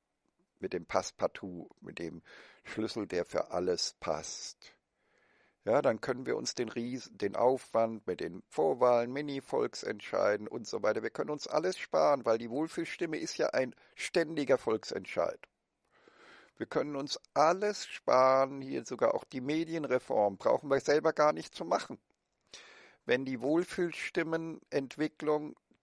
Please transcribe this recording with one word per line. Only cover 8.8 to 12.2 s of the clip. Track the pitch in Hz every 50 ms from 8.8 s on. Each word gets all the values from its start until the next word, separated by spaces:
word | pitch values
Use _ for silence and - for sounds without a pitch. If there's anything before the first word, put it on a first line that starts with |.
| 127 123 123 120 117 120 127
Mini-Volksentscheiden | 139 151 147 139 135 - - - 127 120 120 - - - - 110 104 - - - 95 98 101 104 104 107 -
und | - 123 113
so | - - 107 101
weiter, | 107 107 110 110
wir | 113
können | - - - 151
uns | 151 147 -
alles | - - 151 165 185 185 -
sparen, | - - - 160 156 151 147 135